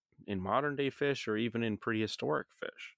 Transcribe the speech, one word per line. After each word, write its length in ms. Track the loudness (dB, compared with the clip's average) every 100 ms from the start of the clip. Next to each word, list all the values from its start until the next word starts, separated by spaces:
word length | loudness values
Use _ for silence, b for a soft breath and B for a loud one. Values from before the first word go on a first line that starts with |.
| _ -18 -4
in 140 | -2
modern 340 | 2 2 2
day 160 | 0 0
fish 380 | 2 0 0 0
or 80 | 0
even 260 | 2 0
in 140 | 0 0
prehistoric 720 | 0 0 0 -2 0 -2 -2 _
fish. 380 | -10 -10 -16